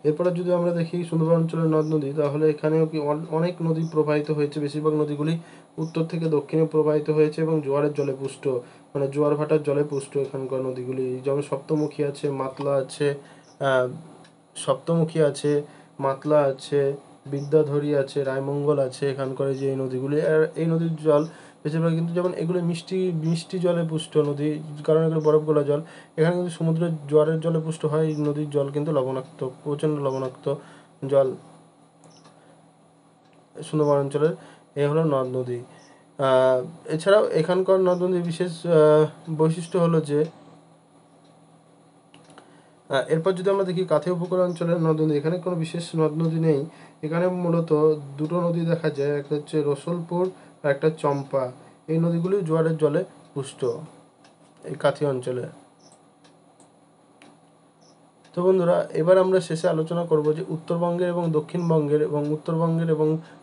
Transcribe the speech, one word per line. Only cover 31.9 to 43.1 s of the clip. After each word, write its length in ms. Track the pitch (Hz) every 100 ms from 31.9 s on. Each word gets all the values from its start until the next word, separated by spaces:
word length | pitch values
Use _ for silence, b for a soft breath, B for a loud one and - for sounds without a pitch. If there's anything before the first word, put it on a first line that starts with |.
| _ - - B B B B _ _ _ _ _ _ _ _ _ -
সুন্দরবন 360 | 156 156 147 143
অঞ্চলের। 320 | 139 143 156 170 B B B 147
এ 120 | 143
হলো 160 | 156
নদ 320 | 165 135 131 127
নদী। 220 | 123 120
আহ, 1300 | 120 - - - _ - 135 131 131 127 165 - -
এছাড়াও 340 | 156 196 208 -
এখানকার 520 | 165 165 185 185 190
নদ 220 | 185 180
নদীর 200 | 185 180
বিশেষ, 440 | 170 165 180 165 170
আহ, 400 | 160 151 151 151 - - 156
বৈশিষ্ট্য 420 | 160 170 165 180
হলো 220 | 170 160
যে, 240 | 143 147 160 - - - _ _ _ _ _ _ - - _ - _ _ _ _ _ - - - B B B B _
আহ, 140 | 135
এরপর 240 | 127